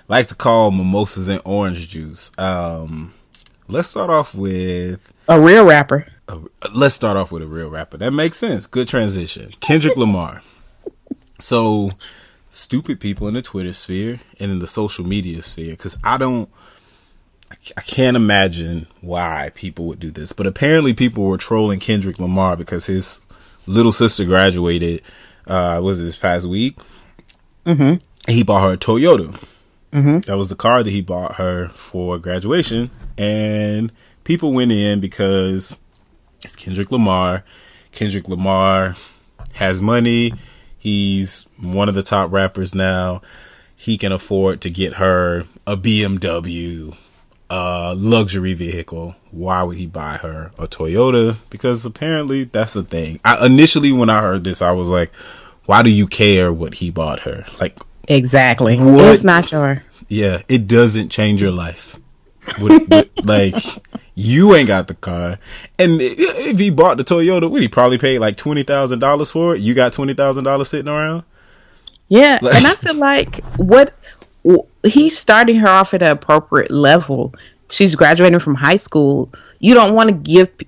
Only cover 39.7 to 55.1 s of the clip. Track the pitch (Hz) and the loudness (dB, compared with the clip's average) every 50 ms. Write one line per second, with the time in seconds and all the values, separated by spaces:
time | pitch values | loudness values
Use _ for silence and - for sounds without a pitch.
39.7 | 95 92 98 107 120 120 117 120 117 117 120 117 117 - - - _ _ _ - | -2 -2 -2 -2 0 0 0 0 0 0 -2 -2 -6 -10 -16 -20 _ _ _ -20
40.7 | - - - 110 104 101 101 98 98 95 95 95 - - - _ _ - 104 87 | -20 -12 -6 -4 -4 -2 -2 -2 -2 -4 -4 -6 -8 -12 -14 _ _ -14 -10 -6
41.7 | 90 98 101 107 98 98 98 - 107 98 95 85 95 98 95 92 - 98 92 92 | -4 -2 -2 -2 -2 -4 -4 -2 -2 -2 -2 -2 -2 -2 -2 -2 -4 -6 -8 -6
42.7 | 95 95 95 95 92 92 92 92 90 92 - _ - - - - _ _ _ _ | -4 -4 -2 -2 -2 -2 -4 -6 -8 -10 -12 _ -20 -20 -20 -20 _ _ _ _
43.7 | _ _ - 120 110 98 - 98 95 92 - - 101 95 95 95 90 - - 95 | _ _ -8 -6 -6 -4 -4 -4 -6 -6 -6 -4 -2 -2 -2 -2 -2 -4 -8 -10
44.7 | 85 98 95 85 - - 95 95 92 90 90 87 87 87 85 - _ _ _ - | -6 -6 -6 -6 -4 -2 0 0 0 0 0 -2 -4 -6 -8 -12 _ _ _ -8
45.7 | 104 95 92 117 107 107 104 95 98 92 98 90 85 85 85 87 85 85 85 85 | -8 -4 -2 0 0 0 0 -2 -4 -4 -4 -6 -6 -6 -8 -8 -10 -10 -10 -10
46.7 | 85 80 78 78 80 - _ _ _ _ _ _ _ _ _ - 90 92 90 90 | -12 -12 -14 -18 -20 -20 _ _ _ _ _ _ _ _ _ -12 -8 -8 -6 -6
47.7 | 87 87 87 87 90 95 101 110 117 113 107 95 95 95 90 92 92 85 87 85 | -6 -6 -6 -6 -6 -4 -2 0 2 2 0 0 -4 -6 -6 -6 -6 -6 -8 -10
48.7 | 92 87 80 - 82 82 82 87 92 _ _ _ - 82 90 92 92 90 90 87 | -10 -10 -12 -12 -14 -14 -14 -14 -16 _ _ _ -16 -10 -6 -4 -4 -4 -4 -4
49.7 | 85 87 90 80 90 - - 76 147 - - 82 78 78 78 - - - 82 - | -6 -10 -12 -12 -12 -12 -12 -10 -12 -12 -12 -12 -14 -14 -16 -16 -14 -14 -14 -12
50.7 | - - 80 80 87 107 127 131 123 120 113 113 110 107 - - - 107 - 123 | -10 -8 -6 -2 0 0 2 2 2 2 2 0 -2 -6 -10 -18 -12 -6 -4 -4
51.7 | 123 113 113 113 110 - 151 160 160 156 147 135 135 135 131 123 - 107 110 110 | -4 -4 -6 -12 -12 -10 -6 -6 -4 -4 -4 -4 -6 -6 -6 -4 -4 -4 -4 -4
52.7 | - 104 90 - 85 82 80 78 80 - - 110 120 - 123 127 127 143 156 151 | -4 -8 -8 -6 -8 -8 -8 -8 -8 -2 0 0 2 4 4 6 6 8 6 6
53.7 | - 147 143 139 135 127 117 110 110 107 107 98 95 98 87 95 90 - 90 87 | 4 2 2 2 2 2 2 2 2 2 0 0 -2 -2 -4 -6 -4 -2 0 0
54.7 | 90 90 90 87 92 90 85 - | 0 0 -2 -2 0 0 -2 -2